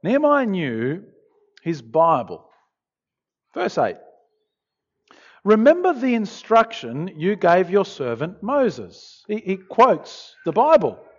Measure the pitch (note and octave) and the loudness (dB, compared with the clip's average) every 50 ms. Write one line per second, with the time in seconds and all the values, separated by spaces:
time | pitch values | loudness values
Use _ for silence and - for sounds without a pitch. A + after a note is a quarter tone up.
0 | - F#3+ A#3+ C#4+ D4 D4 D4 C#4+ C4 A3 F#3+ F#3 D#3+ C3 A#2 A2+ A#2 C3 D3+ F#3+ | -2 -2 -2 0 2 2 2 2 0 -2 -4 -4 -4 -4 -4 -4 -4 -4 -6 -6
1 | G#3 - _ _ _ _ _ _ _ _ _ _ _ E3 E3+ C#3+ A#2+ A2+ A2 D#3 | -12 -20 _ _ _ _ _ _ _ _ _ _ _ -8 -8 -8 -10 -4 0 2
2 | E3 E3 D#3+ C3 A2+ E2+ F2+ - _ _ _ _ _ _ _ _ _ _ _ _ | 4 4 2 0 -2 -6 -12 -16 _ _ _ _ _ _ _ _ _ _ _ _
3 | _ _ _ _ _ _ _ _ _ _ _ - F4+ A#3 - E3 C3 G2+ F2 - | _ _ _ _ _ _ _ _ _ _ _ -6 -6 -4 -2 -2 -2 -2 -2 -8
4 | - - _ _ _ _ _ _ _ _ _ _ _ _ _ _ _ _ _ _ | -18 -20 _ _ _ _ _ _ _ _ _ _ _ _ _ _ _ _ _ _
5 | _ _ - _ _ - _ _ _ F#3+ G#3+ G#3+ A3 C#4 E4 F4+ F4+ F#4 E4 B3 | _ _ -20 _ _ -20 _ _ _ 2 2 4 6 4 4 4 2 -2 -2 0
6 | B3 C4 A#3+ A#3 G#3 F#3+ - - - - A3 A3+ A3+ A3+ - - - A#2 A#2 C#3+ | -2 -2 0 -2 -2 -6 -10 -16 -4 2 4 4 4 2 -4 -12 -12 -10 -8 -8
7 | E3 F#3+ F3+ D3+ F3+ F#3+ G#3 - - F3 E3+ F#3 F#3 F3 F#3 G3+ F#3+ - - - | -8 -10 -8 -4 -2 -2 -2 0 2 2 4 4 2 2 0 0 0 0 -6 -8
8 | C#3 B2 A#2 A2+ D3 E3+ F#3 - - G#3+ C#4 D4 C4 G#3+ - - G2+ F2 - - | -6 -6 -4 -6 -6 -10 -10 -12 -8 -4 -2 0 0 -2 -4 -6 -16 -18 -18 -20
9 | - - - _ _ - G#3+ A3 G3 F3+ F#3+ F#3 - _ - - A#3+ C4 F#3+ D3+ | -20 -20 -20 _ _ -10 -10 -8 -6 -8 -8 -8 -8 _ 4 4 4 4 4 0
10 | - - - - - - _ _ - E3+ D#3 G#3 B3+ D4+ D#4+ C#4 F3 B2 - - | -4 -16 -20 -20 -20 -20 _ _ -8 -4 0 0 4 4 4 4 4 0 -6 -8
11 | - - _ | -20 -20 _